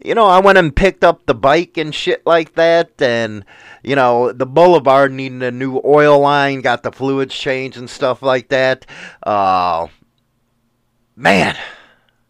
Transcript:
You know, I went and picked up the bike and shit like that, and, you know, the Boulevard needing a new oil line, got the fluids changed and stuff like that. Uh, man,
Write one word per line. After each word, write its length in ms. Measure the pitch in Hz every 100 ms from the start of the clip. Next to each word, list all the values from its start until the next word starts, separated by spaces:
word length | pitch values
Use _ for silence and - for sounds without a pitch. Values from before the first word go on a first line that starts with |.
You 100 | -
know, 120 | 190 214
I 140 | 185
went 180 | 196 190
and 160 | 165
picked 300 | - 196 -
up 200 | 180 165
the 120 | - 123
bike 420 | 135 156 175 -
and 160 | 156
shit 320 | 143 - 170 -
like 300 | 170 160 -
that, 440 | 165 170 165 -
and, 440 | 135 117 113 104 98 - - -
you 120 | -
know, 380 | 139 123 120 123
the 120 | 123
Boulevard 680 | 131 139 180 170 135 135 139
needing 280 | 131 135 127
a 120 | 127
new 280 | 123 135 131
oil 360 | - 147 147 147
line, 420 | 143 143 139 135
got 220 | 127 120
the 100 | 120
fluids 420 | - 135 135 135
changed 440 | - 147 131 131 120
and 100 | 123
stuff 320 | - 135 123
like 280 | 135 127 117
that. 360 | 135 131 131 - - - -
Uh, 640 | - 104 95 92 90 82 82 - _ _ _ _ _ _ _ _ _ _ _ -
man, 400 | - 196 - - - - _ _ _ _ _